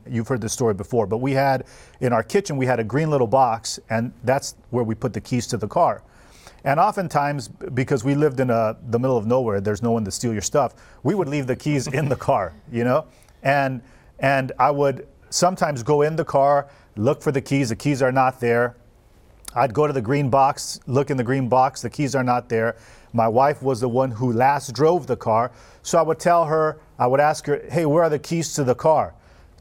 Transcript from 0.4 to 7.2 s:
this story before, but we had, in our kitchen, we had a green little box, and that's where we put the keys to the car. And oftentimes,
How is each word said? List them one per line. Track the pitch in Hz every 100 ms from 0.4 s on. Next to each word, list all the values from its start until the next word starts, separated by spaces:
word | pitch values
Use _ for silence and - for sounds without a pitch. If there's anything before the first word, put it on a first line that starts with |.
this | 107
story | - 113
before, | 95 98 120 98
but | 110
we | 135
had, | 135 139 127 - - - -
in | 127
our | 113
kitchen, | - 202 196 139
we | 127
had | 120
a |
green | 107 135 156
little | 143 110
box, | 131 123 113 - - -
and | 113 120 -
that's | 120 135 - - -
where | 120
we | 113 110
put | 123
the | 104
keys | - 240 -
to | 185
the | 208
car. | 175 151 104 - - - - - -
And | 135 147
oftentimes, | 208 208 170 147